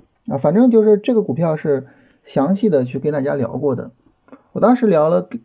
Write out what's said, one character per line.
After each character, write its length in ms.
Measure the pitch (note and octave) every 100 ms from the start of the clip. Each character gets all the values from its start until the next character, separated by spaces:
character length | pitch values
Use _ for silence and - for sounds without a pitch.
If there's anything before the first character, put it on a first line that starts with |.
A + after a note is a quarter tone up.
| _ _ -
啊， 100 | C#3
反 160 | D3
正 160 | F#3 B3+
就 120 | A3+
是 140 | G#3+ G#3
这 160 | G#3
个 80 | A3+
股 120 | G3
票 240 | C3 E3 D#3
是 280 | D#3+ C3+ B2+ _ _ _
详 320 | _ - C#3 G3
细 140 | A3
的 160 | D3 B2+
去 120 | C#3
跟 140 | D3
大 80 | D3
家 140 | C3+
聊 240 | D3 B2 B2+
过 180 | C#3+ B2
的。 160 | - - _ _ _ - _
我 80 | -
当 140 | G#3
时 120 | B3+ A3
聊 240 | E3 D#3
了， 100 | F3+
跟， 200 | F3+ A#3+